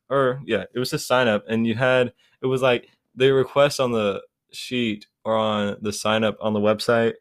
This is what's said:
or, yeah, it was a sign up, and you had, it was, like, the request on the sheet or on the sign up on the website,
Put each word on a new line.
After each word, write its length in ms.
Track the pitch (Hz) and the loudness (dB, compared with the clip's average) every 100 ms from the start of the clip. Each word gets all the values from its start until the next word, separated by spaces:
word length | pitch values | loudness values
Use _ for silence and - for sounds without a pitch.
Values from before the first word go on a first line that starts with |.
| - | -4
or, 300 | 139 131 135 - | 0 0 -2 -4
yeah, 200 | 104 92 | -4 -4
it 40 | 123 | -6
was 140 | 127 | -4
a 60 | 156 | -6
sign 280 | - 127 120 | 0 2 2
up, 180 | 104 - | 0 -2
and 180 | 113 117 | -2 -2
you 80 | |
had, 400 | 110 131 127 123 - _ _ | 0 2 2 0 -4 _ _
it 40 | 131 | -4
was, 160 | 131 | 0
like, 280 | 131 120 - _ _ - | 2 0 -2 _ _ 0
the 160 | 135 | 4
request 460 | 135 127 139 143 - | 4 2 2 2 2
on 120 | 123 | -2
the 300 | 117 104 98 - _ _ | 0 -2 -2 -8 _ _
sheet 560 | - - 123 117 104 - _ 110 | -16 -6 -4 -2 -4 -10 _ -2
or 100 | 110 | 0
on 420 | 110 107 104 - | 0 0 -2 -4
the 100 | 104 | -6
sign 320 | 101 107 110 | -4 -2 0
up 140 | 110 - | 0 -2
on 120 | 110 | -2
the 60 | 107 | 0
website, 540 | 104 107 - 117 113 - | 0 0 0 2 0 -2